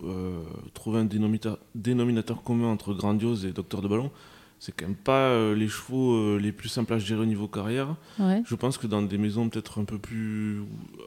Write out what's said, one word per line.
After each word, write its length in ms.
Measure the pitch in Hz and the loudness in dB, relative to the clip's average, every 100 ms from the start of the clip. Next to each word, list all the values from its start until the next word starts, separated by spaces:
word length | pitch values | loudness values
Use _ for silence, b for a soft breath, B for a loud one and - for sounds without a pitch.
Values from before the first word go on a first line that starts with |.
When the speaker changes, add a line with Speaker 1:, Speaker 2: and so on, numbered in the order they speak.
Speaker 1:
euh, 360 | 82 92 92 87 80 - - - | -6 -4 -4 -4 -8 -10 -12 -10
trouver 240 | 110 113 | -2 2
un 60 | 110 | 2
dénomita-, 520 | 107 107 110 110 104 - | 2 2 2 -2 -6 -8
dénominateur 680 | 117 104 123 120 117 110 117 | -6 0 2 4 2 0 -4
commun 240 | - 117 117 | 0 0 2
entre 260 | 107 - | 0 -2
Grandiose 540 | 98 101 104 117 113 95 | -2 2 2 2 0 -2
et 40 | |
Docteur 300 | 87 90 101 | -6 -6 -2
de 60 | 98 | 0
Ballon, 240 | 107 139 - b b b b | 0 -2 -8 b b b b
C'est 160 | - - | -14 -8
quand 100 | 82 | -6
même 80 | 101 | -4
pas, 340 | - 135 131 | 2 4 6
euh, 260 | 120 110 107 | 4 4 4
les 120 | 107 | 2
chevaux, 460 | - - 131 127 117 | -2 -4 0 4 4
euh, 240 | 107 104 | 4 2
les 100 | 104 | 0
plus 160 | 104 110 | -2 -4
simples 240 | - 113 | -2 0
à 40 | 117 | 0
gérer 240 | 101 110 | 0 2
au 40 | 113 | 2
niveau 220 | 104 104 | 0 -2
carrière. 480 | 104 104 127 135 160 b b | -2 -2 -2 -2 -6 b b
Speaker 2:
Ouais. 220 | 190 196 233 | 2 2 0
Speaker 1:
Je 100 | 117 | 0
pense 220 | 123 135 | 0 0
que 80 | 113 | 0
dans 140 | 107 | 0
des 140 | 101 101 | 2 2
maisons 300 | 107 104 113 | 0 2 0
peut-être 300 | 110 104 - | -2 -6 -4
un 40 | |
peu 140 | 101 107 | -4 -4
plus 640 | - 113 110 107 107 104 104 107 - - | -6 -6 -4 -2 -2 -4 -6 -12 -14 -16